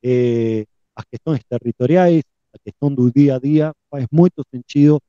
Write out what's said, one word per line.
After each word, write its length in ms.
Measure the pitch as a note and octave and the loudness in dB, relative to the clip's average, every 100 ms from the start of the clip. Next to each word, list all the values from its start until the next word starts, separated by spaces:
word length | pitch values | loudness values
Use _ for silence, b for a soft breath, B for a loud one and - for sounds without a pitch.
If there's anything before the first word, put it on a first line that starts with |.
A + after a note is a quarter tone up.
eh, 600 | B2 B2 B2 A#2 A2+ A2 G#2+ _ _ - | 0 0 0 0 -2 -4 -8 _ _ -18
as 100 | - | -16
questões 360 | A#2+ - C#3+ _ | -12 -6 -6 _
territoriais, 720 | A#2+ A#2+ - B2+ F3 F3 E3 - _ _ | -8 -8 -4 0 2 4 2 -2 _ _
a 60 | - | -20
questão 340 | - - C#3+ | -20 -6 -4
do 180 | C#3 B2 | 0 0
dia 240 | B2 C#3+ C3 | 4 2 2
a 40 | |
dia, 340 | C3+ D3+ D#3 D3+ _ | 0 0 -2 -8 _
faz 160 | C#3+ B2 | -10 -4
muito 320 | D#3 F3+ - C#3 | 2 2 2 -14
sentido 500 | B2+ - C#3+ D3 D3+ | -14 -6 2 2 2